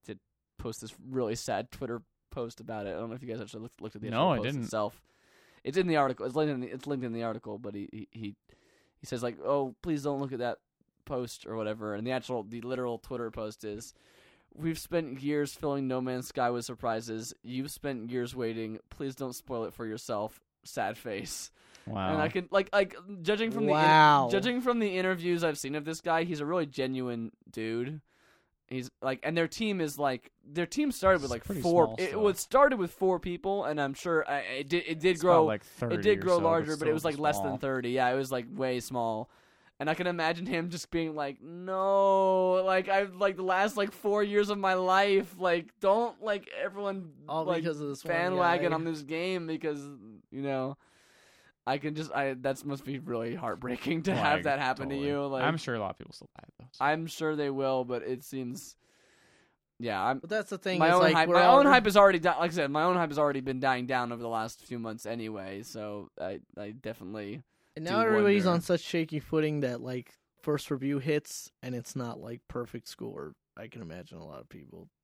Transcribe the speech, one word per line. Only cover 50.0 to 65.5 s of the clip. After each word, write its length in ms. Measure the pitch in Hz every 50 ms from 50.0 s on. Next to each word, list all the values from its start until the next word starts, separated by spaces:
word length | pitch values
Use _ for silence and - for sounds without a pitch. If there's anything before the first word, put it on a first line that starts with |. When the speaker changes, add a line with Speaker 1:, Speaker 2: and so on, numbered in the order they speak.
| 98 110 107 92 _ _
Speaker 1:
you 100 | - 135
know, 360 | 139 139 135 131 131 135 143 _ _ _ _ _ _ _ _ _ _ _ _ _ _ _ _ _ _
I 120 | - 135
can 180 | 143 139 151 151
just, 160 | 151 160 156
I, 220 | - 135 139 135 135 127
that 240 | 127 135 135 131 -
must 180 | 147 139 135 139
be 160 | 123 143 135
really 360 | - - 123 113 117 120 117
heartbreaking 680 | - 117 117 - - - 123 123 - - - 165 165 165
to 100 | 196 185
have 200 | 135 - 147 147 160
Speaker 2:
Like, 40 | -
Speaker 1:
that 160 | 151 139 143
happen 300 | 143 127 131 135 135 135
to 60 | 143
Speaker 2:
totally. 140 | 139 143 143
Speaker 1:
you, 160 | 143 143 143
like, 160 | 139 135 131 131
Speaker 2:
I'm 120 | 147 165
sure 200 | 156 - - 120
a 40 | 113
lot 120 | 104 92
of 60 | -
people 140 | _ - -
still 180 | - - - - _
buy 80 | - -
it, 80 | - _ _
though, 80 | - 127
so. 120 | - - 131
Speaker 1:
I'm 240 | 143 156 160 165
sure 300 | 165 - - 160 156 156
they 120 | 147 147 139
will, 360 | 135 135 135 135 131 127 127
but 180 | 120 123 117 -
it 200 | 95 127 123 -
seems, 500 | - - 135 131 120 127 - - - - _ _ _ _ _ _ _ _ _ _ _ _ _ _ _ _ _ _ _ _ _
yeah, 240 | 120 120 104 95 95
I'm 160 | 117 135 135
Speaker 3:
But 100 | - 170
that's 200 | 214 214 208 -
the 80 | 202
thing, 220 | 180 - 196 185 175
Speaker 1:
my 100 | 156 165
Speaker 3:
is, 60 | 175
Speaker 1:
own 60 | 180
Speaker 3:
like, 140 | 180 160 160
Speaker 1:
hype, 140 | 160 160 165
Speaker 3:
we're 60 | 175
Speaker 1:
my 100 | 180 180
Speaker 3:
all 140 | 190 254 277
Speaker 1:
own 60 | 285
hype 200 | 285 277 254 208
has 100 | 208 185
already 240 | 208 202 196 185 170
di-, 180 | 160 180 160
like 140 | 131 165 175
I 20 | 160
said, 160 | 180 151 139
my 140 | 143 151 160
own 140 | 180 180
hype 120 | 180 170 156
has 60 | 143
already 220 | 151 151 143 139 135
been 220 | 127 135 131 127
dying 260 | 131 135 131 123 123
down 240 | 123 131 127 123 117
over 100 | 120 117
the 60 | 120
last 340 | 117 113 113 110 110 - - -
few 120 | - 123
months 280 | 120 113 113 107 113 -
anyway, 580 | 107 117 117 110 110 110 101 95 95